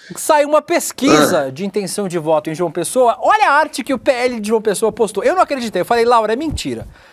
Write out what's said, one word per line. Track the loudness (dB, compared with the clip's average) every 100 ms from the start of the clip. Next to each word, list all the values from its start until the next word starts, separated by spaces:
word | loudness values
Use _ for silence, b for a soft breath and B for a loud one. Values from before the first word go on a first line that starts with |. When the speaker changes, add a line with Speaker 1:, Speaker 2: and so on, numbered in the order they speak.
| B -4
Speaker 1:
saiu | 2 2 4
uma | 0
pesquisa | 2 -2 -2 -2 2 4 4 2 -2
Speaker 2:
Ah. |
Speaker 1:
de | -6 -6
intenção | -4 -4 -4 -4
de | -4
voto | 0 0 0
em | -4
João | -4
Pessoa. | -4 -2 2 2 2
Olha | 2 4 4
a |
arte | 2 0 -4
que | -6
o | -2
P | 0
L | 0 0 -2
de | -2
João | -2
Pessoa | 0 -2 -2
postou. | -2 -2 0
Eu | 0 2
não |
acreditei, | 0 -2 -4 -4
eu | 0
falei, | 2 4
"Laura, | 2 2
é | -2
mentira." | -4 -6 -6 -8 -10 b b